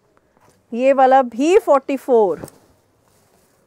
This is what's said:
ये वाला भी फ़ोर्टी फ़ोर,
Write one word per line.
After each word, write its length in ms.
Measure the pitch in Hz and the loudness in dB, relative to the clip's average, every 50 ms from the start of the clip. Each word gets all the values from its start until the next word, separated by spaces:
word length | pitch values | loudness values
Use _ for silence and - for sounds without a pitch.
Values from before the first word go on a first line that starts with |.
| _ _ _ _ _ _ _ _ _ _ _ _ _ _ | _ _ _ _ _ _ _ _ _ _ _ _ _ _
ये 200 | 233 226 254 269 | -8 -4 -2 0
वाला 300 | 277 262 262 262 262 269 | 2 2 2 4 4 2
भी 360 | 269 240 220 220 277 320 359 453 | 0 -2 -4 -4 -2 0 0 0
फ़ोर्टी 380 | - 359 294 269 - - 277 | 2 2 0 0 0 -4 -8
फ़ोर, 500 | 254 - - 247 226 214 185 156 - - - - _ _ _ _ _ _ _ _ _ _ _ _ _ _ _ _ _ _ _ _ _ _ | -8 -4 -2 0 0 0 0 -2 -6 -12 -18 -20 _ _ _ _ _ _ _ _ _ _ _ _ _ _ _ _ _ _ _ _ _ _